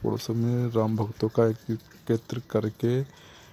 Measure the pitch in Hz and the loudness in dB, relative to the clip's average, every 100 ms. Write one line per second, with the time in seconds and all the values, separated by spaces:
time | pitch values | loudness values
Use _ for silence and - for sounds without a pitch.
0 | 110 110 - 117 117 120 123 113 110 110 | -4 -4 -4 -2 0 0 0 0 0 0
1 | 107 - 110 - 113 110 - 113 - - | -2 -2 0 4 2 2 -4 -8 -8 -18
2 | - 113 - 123 - 110 110 - 117 127 | -2 -2 0 -10 -2 0 0 -2 0 0
3 | 139 - - - - | -2 -10 -20 -20 -20